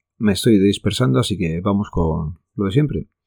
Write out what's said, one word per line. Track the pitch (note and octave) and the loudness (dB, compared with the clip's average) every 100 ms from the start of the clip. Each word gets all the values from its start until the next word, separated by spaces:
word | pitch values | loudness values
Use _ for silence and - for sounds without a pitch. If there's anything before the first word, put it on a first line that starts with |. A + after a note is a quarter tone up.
| _ - | _ -2
Me | G#2+ | -2
estoy | F#2 B2 G2+ | 2 4 4
dispersando, | G2 - G#2 G#2 C3 B2+ | 4 2 -2 -2 0 0
así | - F#2 | 0 -2
que | E2 E2 | -2 -2
vamos | G2+ G2+ G#2 | -2 -2 -2
con | F2 E2 D#2+ D#2 - _ - | -2 -2 -2 -6 -10 _ -6
lo | G2 | -2
de | |
siempre. | A#2+ D3 - - _ | 0 -2 -4 -10 _